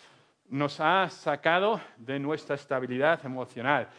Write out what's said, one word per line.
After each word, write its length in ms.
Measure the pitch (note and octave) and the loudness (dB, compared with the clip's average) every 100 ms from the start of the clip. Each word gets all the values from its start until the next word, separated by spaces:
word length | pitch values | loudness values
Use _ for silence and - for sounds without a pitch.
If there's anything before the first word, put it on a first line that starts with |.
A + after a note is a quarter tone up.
| - - _ _ - | -20 -20 _ _ -8
nos 320 | C#3 C#3+ - | -2 -2 0
ha 300 | D#3 F#3+ F3+ | 2 4 2
sacado 720 | - D#3+ D3 D#3+ F3 G#3 G#3 - - | -2 -4 0 2 4 4 0 -6 -16
de 200 | A#2 C#3 | -8 -4
nuestra 380 | C#3 D#3 - C#3 | -4 -4 -4 -6
estabilidad 720 | - C3 B2+ B2+ D3 E3 C3+ | -2 -4 -2 0 2 2 -2
emocional, 640 | C3 A#2+ A#2+ B2+ C#3 G#2+ | -8 -8 -4 0 0 -2